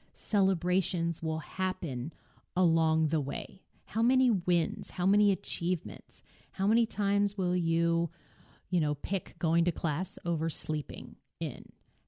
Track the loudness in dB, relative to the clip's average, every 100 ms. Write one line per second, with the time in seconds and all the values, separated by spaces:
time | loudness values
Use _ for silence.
0 | _ -18 -2 2 4 2 2 0 0 -2
1 | -2 -2 -2 -4 -6 -4 -4 -4 -4 -4
2 | -6 -10 _ _ _ 2 4 4 4 2
3 | 2 0 -2 -6 -8 -14 _ _ -8 0
4 | 2 4 4 2 2 2 0 -4 -10 -2
5 | 2 4 4 2 -4 -4 -2 -2 -4 -14
6 | -16 -20 -20 _ _ -4 0 2 0 0
7 | 0 2 0 0 0 0 2 2 2 2
8 | 0 -6 _ _ -20 _ _ 0 0 -2
9 | -4 -4 -6 -4 0 2 2 0 -2 -2
10 | -4 -6 -4 -2 -2 -4 -4 -4 -4 -10
11 | -12 -16 _ _ -8 -8 -14 -20 _ _